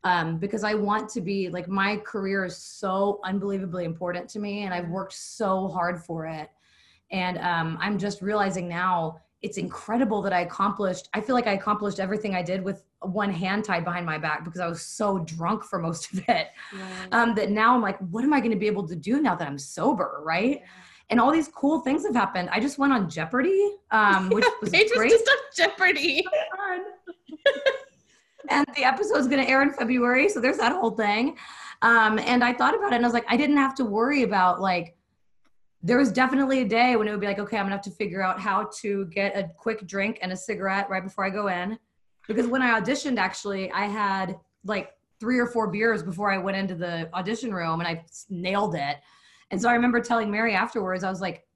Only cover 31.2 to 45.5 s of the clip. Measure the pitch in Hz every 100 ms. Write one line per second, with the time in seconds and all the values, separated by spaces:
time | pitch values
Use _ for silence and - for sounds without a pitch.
31.2 | 262 - - - - - 233 233 220 214
32.2 | - 247 240 254 254 427 403 240 240 233
33.2 | 233 233 294 294 269 269 240 202 240 294
34.2 | 226 196 180 180 190 180 170 _ _ _
35.2 | _ _ _ _ _ _ 170 247 277 220
36.2 | 254 269 269 269 233 226 247 233 214 208
37.2 | 202 196 202 220 196 196 196 - 202 180
38.2 | 190 185 196 196 208 - 214 202 190 180
39.2 | 196 196 175 - - 220 185 196 196 220
40.2 | 185 185 - 196 190 196 202 190 190 -
41.2 | 190 196 202 180 180 220 _ _ _ _
42.2 | - 220 240 254 254 226 190 285 294 240
43.2 | 190 - 202 196 190 185 208 208 202 190
44.2 | 190 - _ _ 185 208 - _ _ _
45.2 | 220 254 240